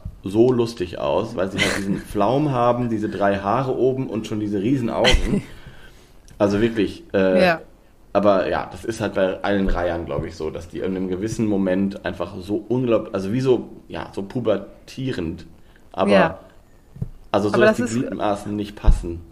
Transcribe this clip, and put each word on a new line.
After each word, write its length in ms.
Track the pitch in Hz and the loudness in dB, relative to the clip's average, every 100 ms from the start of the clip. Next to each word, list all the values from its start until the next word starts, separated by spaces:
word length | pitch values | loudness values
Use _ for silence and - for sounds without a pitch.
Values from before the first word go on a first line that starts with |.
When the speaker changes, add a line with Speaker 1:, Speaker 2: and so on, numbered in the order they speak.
| - - | -16 -12
Speaker 1:
so 280 | 98 107 127 | 0 4 4
lustig 460 | 120 113 - 85 - | 4 0 -2 -6 -4
aus, 360 | 71 82 113 120 | 0 0 -2 -4
weil 120 | 95 | -2
sie 80 | 95 | 0
halt 200 | 101 101 | -2 -2
diesen 180 | 98 92 | -2 -4
Speaker 2:
<laughs> 20 | |
Speaker 1:
Flaum 520 | - 104 101 135 151 | -2 0 2 2 2
haben, 380 | 123 120 120 120 | 2 2 2 0
diese 180 | 110 104 | -2 -2
drei 280 | 92 101 98 | 0 2 2
Haare 380 | 98 120 127 110 | 0 0 0 2
oben 320 | 127 127 131 | 2 0 -4
und 180 | 107 110 | -6 -4
schon 140 | 107 | -4
diese 200 | 104 101 | -2 0
riesen 300 | 107 135 117 | 0 0 0
Augen. 520 | 76 117 - 113 139 - | 2 4 4 4 -2 -4
Speaker 2:
<laughs> 60 | - - - - - - - - - | -14 -20 -20 -20 -20 -20 -20 -20 0
Speaker 1:
Also 220 | 101 101 | 2 4
wirklich, 440 | 117 113 92 - - | 2 2 -2 -4 -2
äh, 260 | 101 95 95 | 2 4 6
Speaker 2:
Ja. 160 | 90 - - - _ _ - | 4 2 -6 -20 _ _ -2
Speaker 1:
aber 360 | 101 101 95 80 | 2 4 4 2
ja, 180 | 78 - | -2 -4
das 120 | 92 | -8
ist 160 | - 113 | -8 -4
halt 140 | 101 | -2
bei 260 | 101 95 - | 0 0 0
allen 240 | 98 101 95 | 0 2 2
Reihern, 380 | 87 87 85 71 | 2 0 -2 -4
glaub 180 | 73 80 | -4 -6
ich, 80 | |
so, 160 | 85 78 | -6 -8
dass 180 | 76 82 | -8 -10
die 100 | - | -6
in 60 | 92 92 | -4 -2
einem 120 | 92 | -4
gewissen 380 | 90 110 120 107 | -4 -4 -2 0
Moment 580 | 98 95 92 98 98 | 0 2 2 0 -2
einfach 300 | 90 90 90 101 | -8 -6 -8 -8
so 240 | 92 104 104 | -6 -6 -2
unglaublich, 460 | 127 123 107 - | -2 2 0 0
also 180 | 98 95 | -4 -2
wie 80 | 127 | 0
so, 280 | 131 110 - - - | 2 2 0 -16 -12
ja, 220 | 85 - | -12 -10
so 100 | 101 | -10
pubertierend, 1200 | 98 127 110 98 98 - - - 131 107 82 85 - - - - - | -6 -2 0 0 -4 -18 -16 -8 -6 -4 -6 -8 -14 -20 -20 -20 -12
aber 180 | - 202 | -4 2
Speaker 2:
Ja. 280 | 196 165 - - - - - - - - - - | 4 2 -2 -16 -20 -20 -20 -20 -12 -12 -12 -2
Speaker 1:
also 180 | 104 104 | 0 2
so, 60 | |
Speaker 2:
Aber 120 | 202 214 | 4 4
Speaker 1:
dass 100 | 220 | 4
Speaker 2:
das 140 | 247 | 0
Speaker 1:
die 60 | 117 | -2
Speaker 2:
ist 80 | - | -4
Speaker 1:
Gliedmaßen 480 | 95 104 101 104 104 | -2 -2 -2 -4 -6
nicht 180 | 101 | -6
passen 460 | - 107 - 87 82 - | 2 4 4 2 -10 -12